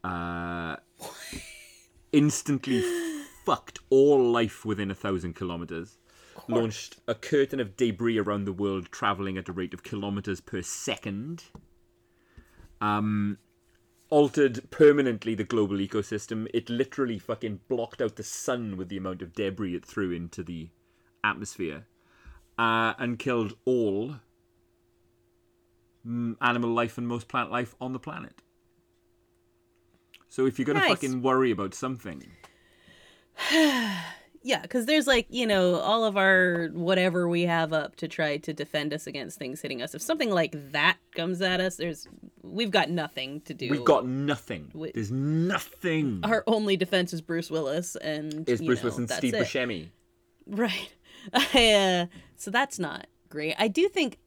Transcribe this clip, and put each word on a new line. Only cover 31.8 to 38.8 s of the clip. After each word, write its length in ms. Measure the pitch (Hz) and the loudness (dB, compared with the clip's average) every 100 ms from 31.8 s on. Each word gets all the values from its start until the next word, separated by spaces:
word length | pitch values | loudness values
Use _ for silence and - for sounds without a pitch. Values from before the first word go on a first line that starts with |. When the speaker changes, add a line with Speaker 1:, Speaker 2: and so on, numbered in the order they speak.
| 131 123 98 73 - - - _ _ _ _ - - _ _ - - | -6 -6 -10 -14 -16 -20 -20 _ _ _ _ -20 -20 _ _ -8 2
Speaker 2:
<sighs> 0 | 311 311 254 220 185 165 - _ - | 4 6 4 0 -4 -8 -14 _ -14
Yeah, 220 | 247 220 - | -2 -2 0
'cause 220 | 254 226 | -2 4
there's, 180 | 311 262 | 4 6
like, 220 | 247 - | 2 2
you 160 | 240 233 | -2 2
know, 300 | 196 180 175 | 4 4 4
all 280 | - 226 | 2 2
of 140 | 220 196 | 2 4
our 520 | 190 185 180 170 165 | 6 6 6 2 -2
whatever 560 | 170 170 185 185 175 175 | -2 2 4 4 2 0
we 140 | 170 | 2
have 300 | 175 165 160 | 2 2 2
up 220 | 156 - - | 0 -2 -8
to 100 | 156 | -8
try 300 | - 151 147 | -2 -2 -2
to 140 | 156 | -6
defend 380 | 151 143 151 | -8 -4 -4